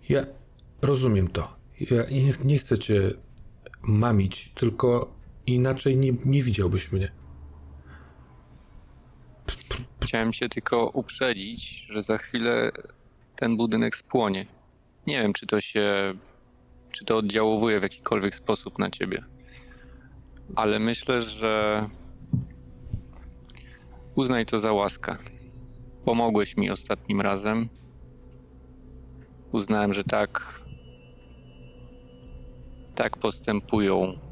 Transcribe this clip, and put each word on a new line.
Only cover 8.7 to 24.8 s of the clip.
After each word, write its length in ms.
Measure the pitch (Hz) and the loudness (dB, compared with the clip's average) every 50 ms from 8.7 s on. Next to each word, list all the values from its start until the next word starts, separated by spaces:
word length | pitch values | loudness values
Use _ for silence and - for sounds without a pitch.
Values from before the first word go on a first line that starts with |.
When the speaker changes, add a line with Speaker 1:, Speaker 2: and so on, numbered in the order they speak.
| - - - - - - - - - - - - - - - - - - - - - - - - - - - | -20 -20 -20 -20 -20 -20 -20 -20 -20 -20 -20 -20 -20 -12 -10 -10 -8 -8 -8 -8 -8 -10 -10 -12 -6 -6 -4
Speaker 2:
Chciałem 280 | - - 113 113 113 | 0 0 2 2 0
się 160 | 110 - 127 113 | 0 -2 -4 -4
tylko 380 | - 120 - - 123 117 117 - | -4 -6 -2 2 2 2 2 2
uprzedzić, 960 | - 131 120 - - - 131 127 117 95 95 107 120 120 - - - - - - | 0 -4 -6 -6 -4 -2 0 0 0 -2 -4 -8 -10 -10 -12 -12 -14 -16 -16 -8
że 120 | 107 107 | -6 -6
za 160 | 101 - 110 110 | -2 0 -2 -2
chwilę 540 | - - - 120 113 117 120 117 117 - - - - - - _ - - _ _ - _ _ | -2 -6 -4 -2 0 2 2 2 0 0 -2 -6 -16 -16 -20 _ -20 -20 _ _ -20 _ _
ten 200 | - 120 117 117 | -2 0 0 2
budynek 400 | 107 117 113 110 113 117 113 - | 2 2 2 2 2 2 0 -2
spłonie. 500 | - - _ - 123 113 104 98 95 98 - - - _ _ _ _ _ _ _ _ - | -6 -10 _ 2 2 2 2 0 -2 -4 -8 -16 -20 _ _ _ _ _ _ _ _ -6
Nie 160 | - 147 131 | -2 0 2
wiem, 100 | 113 104 | 2 2
czy 140 | 98 - - | 0 0 -2
to 140 | - - 104 | 0 0 0
się, 540 | - - - 107 104 101 101 98 98 95 95 95 - - - - _ _ _ - - _ - - - - | 0 0 0 2 2 4 2 2 0 -2 -4 -8 -14 -20 -20 -20 _ _ _ -20 -20 _ -20 -20 -18 -14
czy 120 | - - - | -14 -12 -2
to 120 | - 113 | 0 2
oddziałuje 640 | 110 107 101 98 110 110 110 110 107 110 113 107 101 | 2 2 2 2 2 4 4 4 4 4 2 2 2
w 20 | |
jakikolwiek 520 | 92 98 - - - - 117 104 95 98 - | 0 -2 -6 -6 -2 0 0 2 2 0 -4
sposób 440 | - - - 107 - - - - - | -2 -2 -2 -2 -2 -2 -12 -4 -4
na 120 | 98 95 | -4 -4
ciebie. 340 | - - 98 95 - - - - - - - - - - - - - - - - - - - - - - - - - - - - 95 | -2 -4 -4 -4 -4 -6 -8 -12 -20 -20 -20 -20 -20 -20 -20 -20 -20 -20 -20 -20 -20 -20 -20 -20 -20 -20 -20 -20 -20 -20 -16 -6 -2
Ale 220 | 104 110 107 107 107 | 0 2 2 2 2
myślę, 440 | 110 117 117 - - - 127 120 | 2 0 0 -2 0 0 0 0
że 680 | 117 110 107 107 113 113 110 107 107 107 107 107 107 107 - - - - - - - - - - - - - - - - - - - - - - - - - - - - - - - - - - - - - - - - - - - - - | 0 -2 -6 -2 0 2 2 4 2 2 2 0 0 -4 -8 -14 -16 -18 -18 -18 -4 -2 -2 -2 -2 -6 -14 -18 -18 -20 -18 -16 -10 -10 -10 -10 -10 -14 -18 -18 -18 -18 -20 -20 -20 -20 -20 -20 -20 -20 -20 -20 -20 -20 -20 -20 -20 -4 0
uznaj 320 | - 135 127 127 117 110 | 0 2 4 4 2 2
to 120 | - - 110 | 2 0 2
za 140 | 104 110 | 2 4
łaskę. 440 | 107 101 | 4 4